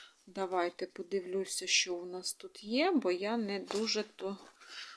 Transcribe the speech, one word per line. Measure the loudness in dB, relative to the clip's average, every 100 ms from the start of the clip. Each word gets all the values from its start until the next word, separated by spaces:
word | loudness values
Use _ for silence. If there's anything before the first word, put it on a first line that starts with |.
| -12 _ -10
Давайте | -4 0 2 2 0 -6
подивлюся, | -6 -4 -2 0 -2 -2 -2 4
що | 4 4
у | -2
нас | -4 -6 -6
тут | -6 -12 -12
є, | 0 4 6
бо | 6 4
я | 2 0 0
не | 0 -2
дуже | -2 0 0 0
то... | -2 -6 -6 -6 -12 -20 -16 -14 -14